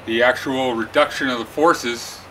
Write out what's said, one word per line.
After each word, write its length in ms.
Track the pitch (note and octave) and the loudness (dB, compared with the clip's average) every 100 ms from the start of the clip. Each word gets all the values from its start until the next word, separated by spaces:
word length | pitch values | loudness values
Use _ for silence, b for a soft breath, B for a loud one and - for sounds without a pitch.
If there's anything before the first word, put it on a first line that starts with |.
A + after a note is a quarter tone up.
the 180 | - A2+ | -2 2
actual 520 | A#2+ B2+ C#3+ C3 C3 | 2 2 -2 -2 0
reduction 560 | A#2 G#2+ - - - C3+ | -2 0 2 2 0 -4
of 80 | B2 | -4
the 80 | G#2+ | -6
forces 720 | - E3 E3 B2 A#2 - - - | 2 4 4 -2 -6 -10 -16 -18